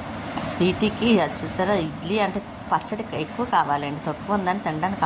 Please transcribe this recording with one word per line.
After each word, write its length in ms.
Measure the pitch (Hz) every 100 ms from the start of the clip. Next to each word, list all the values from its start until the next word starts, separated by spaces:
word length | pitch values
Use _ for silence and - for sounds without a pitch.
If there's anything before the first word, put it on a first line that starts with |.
| - - - - -
స్వీటీకి 560 | - 180 175 214 208 226 214
అది 100 | 147 -
చూసారా, 360 | 160 - 185 208 156
ఇడ్లీ 300 | 143 165 214 196
అంటే 140 | 190 - - -
పచ్చడి 340 | 160 - 214 - -
ఎక్కువ 200 | 156 - 240 180
కావాలండి, 440 | 143 143 143 147 160
తక్కువ 300 | 147 110 202
ఉందని 220 | 180 196
తినడానికి 400 | 180 156 180 196